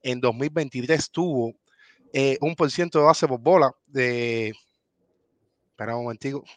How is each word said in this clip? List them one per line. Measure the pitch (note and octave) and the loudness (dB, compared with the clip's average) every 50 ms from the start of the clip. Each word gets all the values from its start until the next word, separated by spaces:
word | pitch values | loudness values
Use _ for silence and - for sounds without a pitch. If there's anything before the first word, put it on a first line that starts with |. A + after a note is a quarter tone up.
| - | -4
en | B2+ B2 B2 | -4 -4 0
dos | B2+ B2 A2 | 0 0 0
mil | A#2+ C#3 D3+ | 0 -6 -4
veintitrés | D3+ E3 D3+ C3+ - B2+ A#2+ C3 D#3+ D3 - - | -2 -4 -6 -4 -6 -8 0 0 0 0 0 -4
tuvo, | - E3 F3 F3+ D3 B2+ A#2 A2+ - _ _ _ _ _ _ _ _ _ _ _ - | -4 -4 -2 0 0 -2 -2 -2 -6 _ _ _ _ _ _ _ _ _ _ _ -2
eh, | C3+ C3+ C#3 C3+ - | 0 0 0 0 0
un | C#3+ D#3 E3+ | -2 -4 0
por | - E3+ C#3 | 0 -2 0
ciento | - - F3 E3+ - D#3 | 0 -2 -4 0 2 4
de | D3 | 6
base | D#3 D#3+ - E3 | 6 6 4 2
por | D3 C3 A#2+ | -2 -2 -2
bola | A#2 D3+ F#3 F3 D3 C3 - _ _ | 2 4 4 6 4 2 0 _ _
de, | _ C#3+ C3+ B2+ B2 B2 A#2+ A#2+ A#2 A#2 A2+ A2 G#2+ G#2+ _ _ _ _ _ _ _ _ _ _ _ _ _ _ _ _ _ _ _ _ _ _ _ | _ -2 -2 0 0 0 -2 -2 -2 -2 -2 -4 -6 -8 _ _ _ _ _ _ _ _ _ _ _ _ _ _ _ _ _ _ _ _ _ _ _
espera | _ - G#2 A2 A#2 | _ -10 -8 -6 -6
un | A#2+ A#2+ | -6 -6
momentico | A#2+ A#2 A2 - C3+ C#3 C3+ - - - | -8 -10 -8 -8 -8 -8 -8 -12 -14 -20